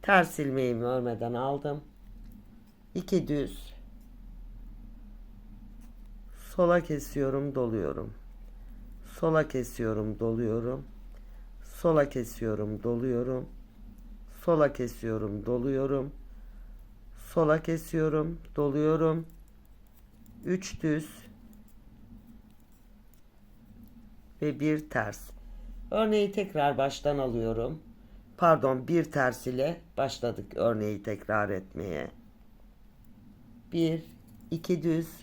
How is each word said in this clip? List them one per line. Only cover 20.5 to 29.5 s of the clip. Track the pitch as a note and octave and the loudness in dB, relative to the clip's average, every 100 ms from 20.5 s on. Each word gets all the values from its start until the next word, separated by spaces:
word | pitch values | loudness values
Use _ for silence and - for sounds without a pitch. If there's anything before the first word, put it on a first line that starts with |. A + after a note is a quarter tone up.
| F#3 F#3+ - | -2 -2 -2
düz | D#3+ D3+ D3+ - - - - - - - - - - - - - - - - - - - - - - - - - - - - - - - - - | 0 0 -2 -14 -18 -20 -20 -20 -20 -20 -20 -20 -20 -20 -18 -20 -20 -20 -20 -20 -20 -20 -20 -20 -20 -20 -20 -20 -20 -20 -20 -20 -20 -20 -20 -4
ve | D3+ C#3 | -2 0
bir | D3+ D3+ D3+ | 2 0 0
ters. | B2+ G#2+ - - - - - - - - | -2 -2 -6 -12 -16 -14 -14 -12 -12 -2
Örneği | G#3 A3 G#3+ G3+ | 2 4 4 4
tekrar | G3+ F#3+ D#3 C#3+ C3+ | 0 -2 2 2 4
baştan | C#3 - D3 C#3+ | 2 2 0 2
alıyorum, | C3 A#2 A2+ A2+ A#2+ D#3 - - - - - - | 0 0 0 0 -2 -4 -12 -20 -20 -20 -20 4
pardon, | F3 D#3 C3 C3 B2 | 6 8 6 2 2
bir | E3+ | 2
ters | D#3+ D3 B2+ A2+ | 2 2 2 2
ile | - | -4